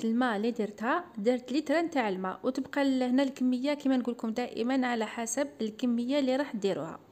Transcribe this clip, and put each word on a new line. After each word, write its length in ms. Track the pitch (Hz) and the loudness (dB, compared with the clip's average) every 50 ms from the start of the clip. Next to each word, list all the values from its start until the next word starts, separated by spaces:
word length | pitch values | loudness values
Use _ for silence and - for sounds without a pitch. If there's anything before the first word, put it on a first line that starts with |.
| 226 | 0
الماء 320 | 226 226 240 254 247 214 | 0 2 2 2 2 0
اللي 140 | 196 214 240 | 0 0 0
درتها، 540 | 240 - 202 208 - - 220 247 311 349 349 - - 214 | 0 0 -2 -4 -4 -4 -2 0 0 0 -2 -6 -8 -2
درت 340 | 196 240 254 247 247 - | 0 2 2 2 0 -2
لتر 280 | 247 311 302 - 285 330 | -2 -2 0 2 2 2
نتاع 280 | 339 320 - 269 226 208 | 0 0 0 0 0 0
الماء، 320 | 185 185 190 185 - - | 0 -2 -2 -4 -4 -4
وتبقى 420 | - 262 262 277 262 - - 285 277 | -2 -2 -2 -2 -4 -4 0 0 2
ل-، 180 | 277 262 254 | 2 2 2
هنا 200 | 254 247 247 269 | 2 2 4 4
الكميه 520 | 285 262 269 - 254 254 254 247 254 294 294 | 2 2 0 0 0 2 2 2 0 0 -2
كما 220 | 294 - 269 269 | 0 2 2 2
نقول 180 | 254 240 240 233 | 2 2 -2 -2
لكم 160 | - - 226 | -2 -4 -4
دائما 560 | 220 247 247 - - - 226 247 269 262 254 | -2 -2 -4 -4 -2 -2 0 0 2 2 2
على 200 | 247 240 226 214 | 0 0 0 -2
حسب 420 | 220 - 240 226 226 - 269 294 285 - - | -2 -4 -6 -6 -4 -2 -2 -2 -2 -4 -4
الكميه 580 | 220 214 214 - 262 240 233 233 240 247 277 294 | -4 -4 -4 -2 0 0 2 2 0 2 2 2
اللي 180 | 269 254 254 | 4 4 2
راح 200 | 262 285 269 - | 2 0 -2 -2
ديروها. 440 | 202 196 196 175 151 147 165 180 - - - | 0 0 0 0 0 -4 -6 -10 -12 -16 -20